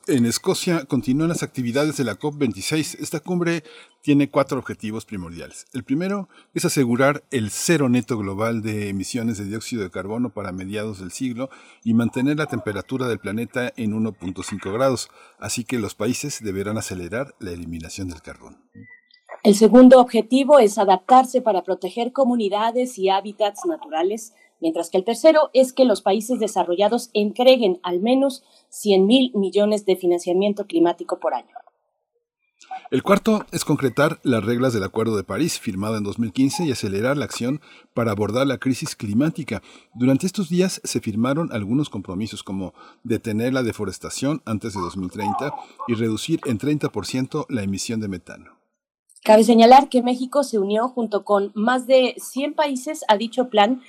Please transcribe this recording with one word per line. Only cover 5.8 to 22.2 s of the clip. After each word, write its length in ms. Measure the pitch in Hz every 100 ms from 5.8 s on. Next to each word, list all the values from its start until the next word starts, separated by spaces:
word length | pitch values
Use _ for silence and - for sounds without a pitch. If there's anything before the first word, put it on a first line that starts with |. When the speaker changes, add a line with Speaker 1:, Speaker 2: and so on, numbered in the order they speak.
Speaker 1:
primero 460 | - 143 185 202 185 - _
es 100 | 165
asegurar 600 | - 151 120 120 135 143 -
el 180 | 131 104
cero 380 | - - 165 131
neto 280 | 123 - 117
global 460 | 98 98 113 117
de 260 | 110 107 104
emisiones 480 | 98 95 123 113 101
de 100 | 101
dióxido 360 | 110 - 120
de 80 | 92
carbono 400 | 101 95 113 123
para 220 | - 98
mediados 480 | 92 95 104 110 95
del 100 | 92
siglo 400 | - 131 117 131 - - _
y 120 | 113
mantener 440 | 113 113 131 135 151
la 80 | 151
temperatura 600 | 110 110 98 - 131 127
del 100 | 104
planeta 540 | 101 107 117 123 123 -
en 160 | 110
uno 200 | 107 110
punto 320 | 98 90 92
cinco 280 | - 98 95
grados. 380 | 110 135 120 - _ - -
Así 240 | 113 -
que 160 | 110 123
los 160 | 98 -
países 440 | 107 123 147 -
deberán 380 | 110 95 101 110
acelerar 560 | - 92 87 110 139 -
la 100 | 101
eliminación 560 | 87 82 82 82 - 92
del 120 | 85
carbón. 360 | - - - - _ - - - _ _ _ -
Speaker 2:
El 140 | 226 202
segundo 440 | 214 240 254 262
objetivo 600 | 247 226 220 254 269 294
es 180 | 208 220
adaptarse 640 | 196 185 - 254 254 254
para 220 | 240 185
proteger 480 | 180 185 185 233 240
comunidades 840 | 277